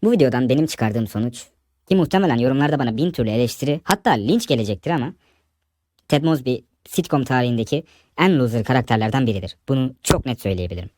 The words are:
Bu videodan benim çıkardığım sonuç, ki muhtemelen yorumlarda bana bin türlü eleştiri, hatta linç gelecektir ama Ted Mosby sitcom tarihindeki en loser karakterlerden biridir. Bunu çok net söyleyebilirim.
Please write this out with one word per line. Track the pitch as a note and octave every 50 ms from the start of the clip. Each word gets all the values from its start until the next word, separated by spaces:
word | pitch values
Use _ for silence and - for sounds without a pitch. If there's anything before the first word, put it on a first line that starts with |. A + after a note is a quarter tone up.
| -
Bu | G#3+ A#3+
videodan | G#3+ D3 B2 A#2+ B2 B2+ B2
benim | B2+ C#3+ D#3
çıkardığım | D#3 - - A2+ A2 G#2 A#2 A2+
sonuç, | G2+ - G#2 A2 A#2+ B2 - - _ _ _ _ _ _ _ _ _
ki | F#3+
muhtemelen | F#3+ E3+ D3 - F#3+ G3 F3 B2+
yorumlarda | A#2 A#2+ B2+ C3+ C3+ C#3+ D3 D3+ C#3+
bana | C3+ A#2+ A2
bin | A2+ D3+ F3+
türlü | E3 - B2 G#2+
eleştiri, | G#2+ A2+ B2 A#2 - - - C3+ D3 D#3+ -
hatta | - F#3 G3+ _ A#3+
linç | E3+ A2+ G2+ A2+ F#3 A#3 A3+
gelecektir | - D3 A#2 A2 G2+ G#2 F#2+ _ C#3+
ama | E3+ D#3 A#2+ C#3+ F#3+ _ _ _ _ _ _ _ _ _ _ _ _ _ _ _ _ _ _ _
Ted | - D3 D3
Mosby | D#3+ D#3+ C#3+ B2+ C3 B2+ A2+ - _ _ _ _ -
sitcom | - - E3+ - - D3 C3
tarihindeki | A#2+ C3 B2+ B2 B2 A#2+ A2+ A2+ - - D3 E3+ _ _ _ _ _ _ -
en | D#3 F#3+ F#3 D3
loser | B2+ A#2+ A2 A#2+ A2
karakterlerden | - C3 C3 C3 - A#2+ A2+ A2 A2 G#2+ C3+ C3
biridir. | A2+ G#2+ G2 F2+ - - _ _ -
Bunu | C#3 C3+ C3 C3 B2+ _ _
çok | - C#3 B2+ G2
net | - B2 -
söyleyebilirim. | - G2+ G2 F2+ F2+ F2 F2 F2+ - G2+ _